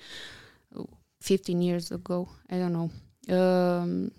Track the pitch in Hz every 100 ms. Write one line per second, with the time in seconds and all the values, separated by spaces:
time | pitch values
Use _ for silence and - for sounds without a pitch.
0 | - - - - - _ _ - - -
1 | _ _ - 190 - 175 175 175 170 180
2 | 175 180 180 - - 180 180 170 165 -
3 | - _ - 185 185 180 180 175 175 180
4 | 185